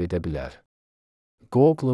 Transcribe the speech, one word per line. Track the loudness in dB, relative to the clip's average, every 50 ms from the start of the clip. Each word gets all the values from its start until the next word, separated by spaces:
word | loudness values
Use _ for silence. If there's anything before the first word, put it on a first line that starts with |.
| -4
edə | -4 -4 -4 -4
bilər. | -4 -6 -6 -8 -10 -14 -18 _ _ _ _ _ _ _ _ _ _ _ _ _ _ _ _ _ _
Google | 2 4 4 4 4 2 0 -2